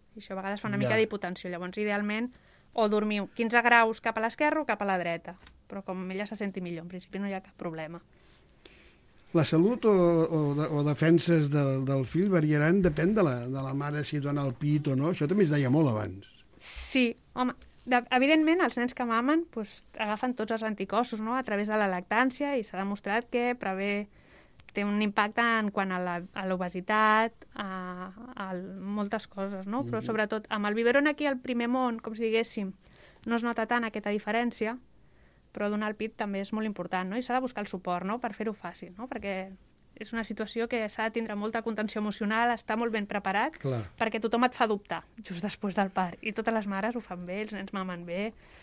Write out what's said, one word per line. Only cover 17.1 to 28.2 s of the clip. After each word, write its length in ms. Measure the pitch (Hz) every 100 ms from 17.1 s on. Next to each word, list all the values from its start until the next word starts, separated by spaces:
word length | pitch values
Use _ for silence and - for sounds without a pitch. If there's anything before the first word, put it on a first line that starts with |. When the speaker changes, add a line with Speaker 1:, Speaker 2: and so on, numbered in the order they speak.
| - -
Speaker 1:
home, 220 | - 254 254 - -
de-, 200 | 240 247 247
evidentment 480 | 254 269 311 311 349
els 140 | 269 240
nens 140 | 247
que 100 | -
mamen, 420 | 240 226 254 330 330
pues, 340 | 233 202 - - -
agafen 360 | 214 214 254 247
tots 140 | 220
els 100 | 226
anticossos, 580 | 220 202 196 208 254 214
no?, 140 | 220 262
a 60 |
través 260 | 254 208 208
de 80 | 214
la 80 | 202
lactància 600 | 180 - 214 262 - 285 269
i 60 |
s'ha 140 | 208 185
demostrat 480 | 196 202 202 220 233
que 220 | 240 240 247
prevé, 480 | 196 190 202 202 208 - - - - - -
té 120 | 202 208
un 140 | 208
impacte 400 | 214 208 214 233
en 300 | 233 226 208
quant 180 | 202 190
a 60 | 180
la, 140 | 180 175 180
a 120 | - 190
l'obesitat, 840 | 185 180 180 180 214 214 214 226 - - -
a, 560 | 202 190 180 180 185 196